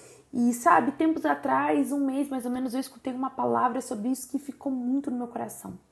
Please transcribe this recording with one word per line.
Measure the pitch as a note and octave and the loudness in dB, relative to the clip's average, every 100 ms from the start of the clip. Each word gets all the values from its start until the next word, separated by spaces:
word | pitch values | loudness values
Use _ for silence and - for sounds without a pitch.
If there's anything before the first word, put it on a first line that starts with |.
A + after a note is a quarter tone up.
| - - _ | -20 -20 _
E | B3 A#3+ A#3+ | 0 2 4
sabe, | E4+ E4+ B3 | 6 6 4
tempos | - D#4+ D#4 | 2 2 2
atrás, | D4+ C#4+ C4+ C4 D4 D4+ A#3+ | 0 0 2 2 4 2 2
um | C#4+ | 0
mês | C4+ C4+ C#4 | 0 0 -2
mais | C4 B3 | -4 -4
ou | |
menos, | B3+ C4 | -2 -2
eu | B3+ | -4
escutei | C4 - C4 | -6 -8 -8
uma | B3+ C4 | -4 -4
palavra | - B3 A#3 A#3+ B3 | 0 2 4 2 0
sobre | - A3 A#3 | -4 -4 -2
isso | C4 - | -2 -4
que | C#4 | -6
ficou | - - C#4 | -6 -6 -4
muito | B3+ B3 C#4 C#4+ | -2 0 0 0
no | A#3+ | -4
meu | A#3+ | -6
coração. | A#3 A3 - G3 F3+ _ | -6 -8 -8 -12 -14 _